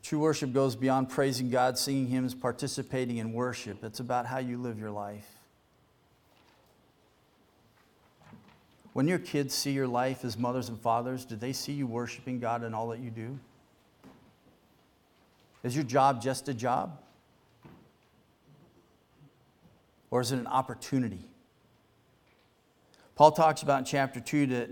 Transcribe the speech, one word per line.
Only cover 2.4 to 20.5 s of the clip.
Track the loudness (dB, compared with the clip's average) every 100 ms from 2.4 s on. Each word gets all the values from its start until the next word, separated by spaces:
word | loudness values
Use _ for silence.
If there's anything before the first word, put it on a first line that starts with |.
| -4 -2 -4 -4 -4 -2 -2 -2
in | -4
worship. | -2 -4 -4 -10 -10
It's | -10 -10
about | -4 -2 -2
how | -4
you | -4 -6
live | -6 -6
your | -8
life. | -8 -8 -12 -18 -20 _ _ _ _ _ _ _ _ _ _ _ _ _ _ _ _ _ _ _ _ _ _ _ _ _ _ _ _ -20 -20 -20 -20 _ _ -6
When | 2 4
your | 2
kids | 0 -2 0
see | -2 0
your | 0 2
life | 2 0 -2 -6
as | -2
mothers | 0 0 -4
and | -4
fathers, | 0 2 0 -6
do | -8 -8
they | -6
see | -6 -6
you | -4 -2
worshiping | -2 -4 -8 -6 -4
God | -2 -2 -2
in |
all | -4 -4
that | -6
you | -8
do? | -8 -10 -10 -16 _ _ _ _ _ -20 -20 -20 _ _ _ _ _ _ _ _ _ _ _ _ _
Is | -4 -2
your | 2
job | 6 6 4
just | -2 -4 -4
a |
job? | -2 0 0 -2 -8 -20 _ _ _ _ _ -20 -20 -20 _ _ _ _ _ _ -20 -20 _ _ _ _ _ -20 _ _ _ -20 _ _ _ _
Or | 0
is | 2
it | -2
an |
opportunity? | 2